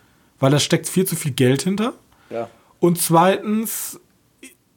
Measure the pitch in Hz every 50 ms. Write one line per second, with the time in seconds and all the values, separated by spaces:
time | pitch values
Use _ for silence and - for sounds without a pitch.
0 | _ _ _ _ _ _ _ - 135 135 147 143 - - 170 - - - - 180
1 | 190 - 165 - - 143 117 - 127 127 135 139 - 185 208 202 220 262 - -
2 | _ _ _ _ _ - 113 113 113 - - _ _ _ _ - 175 175 170 170
3 | - - 165 165 175 190 202 - - 214 214 220 226 208 - - - - - -
4 | _ _ _ _ _ _ _ _ 135 131 _ _ _ _ _